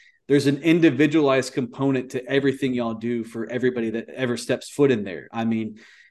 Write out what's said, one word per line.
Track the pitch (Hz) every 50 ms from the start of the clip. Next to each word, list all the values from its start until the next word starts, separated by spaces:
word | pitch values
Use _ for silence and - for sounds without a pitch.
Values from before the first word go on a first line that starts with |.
| _ _ _ _ _ -
there's | 143 143 -
an | 143 143 143
individualized | 151 165 165 175 160 156 127 127 156 147 156 160 147 139 135 131 127 - -
component | 143 123 117 - 135 139 139 135 131 127 127
to | - 127 -
everything | - 139 139 139 139 135 - 143 127 127
y'all | 123 117 113
do | 113 107 113 120 123 117 110
for | - - 113 110 -
everybody | 123 120 123 127 120 120 113 110
that | 107 117 110 -
ever | - 131 131 120 120
steps | 117 - - 131 - - -
foot | - - 143 131
in | 123 107
there. | 98 98 87 71 - -
I | 110 113 113
mean, | 113 113 110 110 104 107 - - - - - _ _